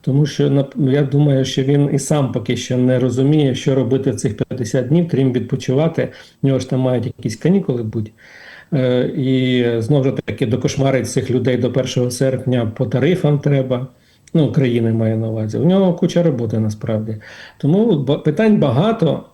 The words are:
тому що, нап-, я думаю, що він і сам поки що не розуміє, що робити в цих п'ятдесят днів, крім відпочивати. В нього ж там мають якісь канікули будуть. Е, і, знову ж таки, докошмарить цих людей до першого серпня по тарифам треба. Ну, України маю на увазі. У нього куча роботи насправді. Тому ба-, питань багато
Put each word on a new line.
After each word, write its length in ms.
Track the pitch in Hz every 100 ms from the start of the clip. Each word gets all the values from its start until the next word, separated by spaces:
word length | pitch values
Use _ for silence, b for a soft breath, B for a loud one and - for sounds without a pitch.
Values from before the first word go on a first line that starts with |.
тому 240 | - 135 151
що, 240 | - 143
нап-, 400 | 139 135 - 139
я 140 | 139
думаю, 420 | 139 143 147 135 131
що 180 | -
він 260 | 135 143 143
і 60 | 135
сам 320 | - 151 131
поки 260 | 117 113 120
що 200 | - 127
не 220 | 127 127
розуміє, 560 | 127 123 135 156 139 120
що 200 | - 135
робити 360 | 120 135 135
в 40 | 110
цих 220 | - 107
п'ятдесят 500 | - - 110 135 117
днів, 200 | 165 170
крім 220 | 123 135
відпочивати. 760 | 123 107 135 - 131 165 160 120 B B B
В 40 | 139
нього 120 | 131
ж 100 | 131
там 100 | 131
мають 260 | 131 127 107
якісь 300 | - 120 110
канікули 480 | 156 190 - 123
будуть. 300 | 110 113 107 - B B B B B
Е, 380 | 143 127 123 - -
і, 480 | 131 131 127 127 120 117
знову 220 | 110 143
ж 80 | 135
таки, 340 | - - 110 127
докошмарить 640 | 101 117 - 135 131 113
цих 220 | - 110
людей 260 | 123 127 123
до 140 | 123
першого 400 | 135 127 - 123
серпня 600 | 117 135 127 - 127 110 -
по 100 | 120
тарифам 540 | 123 139 180 156 147
треба. 480 | 147 139 123 123 135 b b b b
Ну, 120 | 165 135
України 480 | 123 131 120 113
маю 240 | 113 110 110
на 120 | 113
увазі. 280 | 110 110 110
У 80 | 147
нього 280 | 190 190
куча 300 | 175 175 175
роботи 360 | 165 127 117 110
насправді. 580 | 110 107 113 110 110 107 B B B B
Тому 380 | 143 185 226 160
ба-, 220 | 127 165
питань 400 | 156 147 220 208
багато 680 | 147 117 208 220 160 131 -